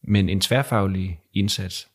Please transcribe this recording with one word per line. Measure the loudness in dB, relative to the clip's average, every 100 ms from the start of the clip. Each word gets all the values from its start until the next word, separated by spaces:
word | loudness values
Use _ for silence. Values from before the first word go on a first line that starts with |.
men | 2 2 4
en | 0
tværfaglig | 2 0 2 0 0 0 -4 -8 _
indsats | -2 0 -2 -6 -10 -14